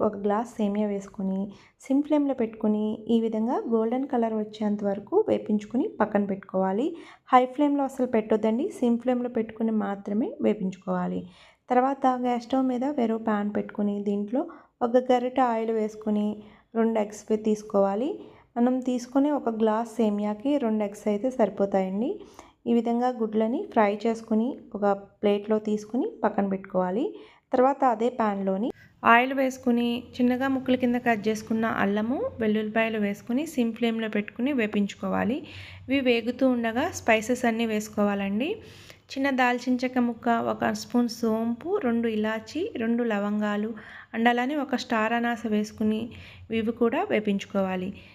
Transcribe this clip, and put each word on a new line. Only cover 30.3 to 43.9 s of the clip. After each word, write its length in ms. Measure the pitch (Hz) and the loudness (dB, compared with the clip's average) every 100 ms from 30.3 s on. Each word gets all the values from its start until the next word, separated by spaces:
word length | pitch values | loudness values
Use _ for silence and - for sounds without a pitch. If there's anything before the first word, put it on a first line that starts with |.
| 247 269 | 2 0
ముక్కల 280 | 262 262 254 | 0 0 2
కింద 200 | 247 240 | 2 2
కట్ 180 | 240 220 214 | 2 0 0
చేసుకున్న 400 | 214 - 220 226 - | -2 -2 -2 0 0
అల్లము, 420 | 196 208 220 311 523 539 | 0 0 0 -2 -4 -2
వెల్లుల్లిపాయలు 600 | 220 214 214 226 226 220 | 0 0 0 0 0 0
వేసుకుని, 460 | 202 202 - 247 311 | -2 -4 -4 -2 -2
సిమ్ 300 | 262 226 220 | -2 -2 0
ఫ్లేమ్‌లో 340 | 233 226 220 | -2 0 -2
పెట్టుకుని 420 | 214 208 - 254 | -2 -4 -4 -2
వేపించుకోవాలి. 840 | 269 214 208 202 - 190 190 190 294 - - - - | 0 0 0 -2 -2 -4 0 0 -2 -6 -16 -18 -12
ఇవి 180 | - 269 | -2 0
వేగుతూ 460 | 254 233 220 254 262 | 2 2 0 2 2
ఉండగా 380 | 247 226 226 339 | 2 0 0 -2
స్పైసెస్ 520 | - - 220 220 247 | -2 2 4 4 0
అన్నీ 220 | 240 226 226 | 2 0 0
వేసుకోవాలండి. 840 | 214 214 - 202 202 196 208 302 440 - - - - - | -2 -2 0 0 0 -2 -2 -2 -4 -10 -20 -20 -20 -10
చిన్న 200 | 269 277 | -2 0
దాల్చిన 440 | 254 247 247 254 247 | 2 2 2 0 0
చెక్క 220 | 254 254 | 0 0
ముక్క, 300 | 240 233 247 233 240 | 0 0 0 0 0
ఒక 220 | 220 233 | 0 -2
స్పూన్ 360 | 214 - 240 240 | -2 -2 0 0
సోంపు, 580 | - 226 220 233 233 330 403 | 0 -2 0 -2 -4 -2 -2
రెండు 280 | 254 233 233 | 0 0 0
ఇలాచి, 540 | 214 214 220 214 302 403 277 | 0 -2 -4 -6 -6 -4 -2
రెండు 260 | 226 233 | 0 0
లవంగాలు, 640 | 233 208 208 208 208 208 214 220 - | 0 0 0 0 0 0 -2 -6 -14